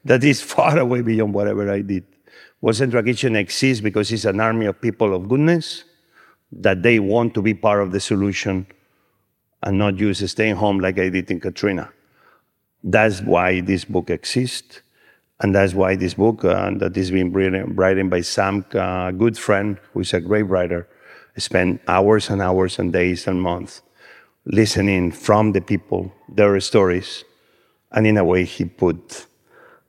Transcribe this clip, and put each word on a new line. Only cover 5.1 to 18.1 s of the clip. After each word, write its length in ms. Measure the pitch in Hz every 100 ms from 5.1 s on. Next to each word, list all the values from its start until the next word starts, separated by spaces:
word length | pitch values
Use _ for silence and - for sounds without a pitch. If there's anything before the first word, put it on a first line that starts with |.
of 140 | 92 101
goodness, 560 | 131 156 170 160 - - _ _ _ _ _ _
that 320 | - 98 95
they 160 | 117 117
want 360 | 98 113 117
to 80 | 113
be 120 | 101
part 260 | 98 110 104
of 120 | 98
the 80 | 92
solution 640 | - 101 101 90 107 92 95 _ _ _ _ _ _ _ _ _
and 160 | 104 98
not 160 | 104
just 320 | 95 104 95 98
staying 300 | - 110 92
home 240 | 104 98
like 180 | 92 95
I 120 | 95
did 200 | 92 -
in 80 | 90
Katrina. 540 | 92 87 104 90 - _ _ _ _ _ _ _ _ _
That's 380 | - 110 110 92
why 400 | 98 87 92 92
this 240 | 90 92
book 260 | - 90 85
exists, 680 | 82 - 123 127 - - - _ _ _ _ _ _
and 140 | 98
that's 200 | 98 98
why 200 | 95 95
this 200 | 95 92
book, 300 | 95 107 110
uh, 260 | 92 95 95 95
that 180 | 95 98
is 160 | 92
being 200 | 92 90
written, 440 | 95 95 95 95 98
written 320 | 95 95
by 140 | 95